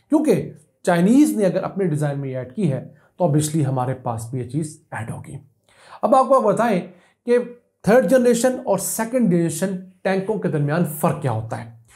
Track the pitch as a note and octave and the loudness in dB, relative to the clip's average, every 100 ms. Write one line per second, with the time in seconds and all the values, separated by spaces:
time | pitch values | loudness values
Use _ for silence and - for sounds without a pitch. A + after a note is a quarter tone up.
0 | _ D4+ D4 D#3+ - - _ _ F#3 F3 | _ 0 2 0 -2 -12 _ _ 0 2
1 | F#3+ C4+ D4 G#3+ F#3 E3+ - F#3+ F#3 D3+ | 6 6 4 4 0 0 -4 -2 -2 0
2 | D3 C#3 C3+ B2+ B2 - E3 B2+ - - | -2 -4 -6 -8 -8 -2 -2 -2 -6 -18
3 | _ - F3 D3 D3+ D#3+ C3 C3 B2+ B2+ | _ -2 0 2 0 0 0 0 -2 -4
4 | B2 A2+ - C3 - D3+ D#3 - _ A2+ | -6 -6 -6 -8 -6 -6 -6 -10 _ -12
5 | A2+ - - C#3 - _ _ _ - - | -10 -12 -14 -16 -18 _ _ _ -20 -4
6 | G#3+ C4 B3 C4 G#3+ G3 A#3 F3+ - - | 2 2 4 2 2 2 0 0 -4 -14
7 | _ _ A#3+ A#3+ A#3+ - _ _ F#3+ B3 | _ _ -2 -2 -2 -12 _ _ 2 4
8 | F#3 C4 A#3+ A#3 C4 B3+ - F#3 - - | 6 4 4 4 2 0 -2 -2 -2 -6
9 | A3+ B3+ G#3 E3+ E3 D3+ F#3+ F#3 - _ | -2 0 2 2 0 -2 -4 -4 -10 _
10 | F#3+ F#3+ F#3+ G#3 E3+ D3 C#3+ E3 F3 - | -2 -2 -2 -4 -2 -2 0 0 -2 0
11 | E3 - C3 A2 - A2+ - - _ | -2 0 -4 -4 -6 -10 -12 -18 _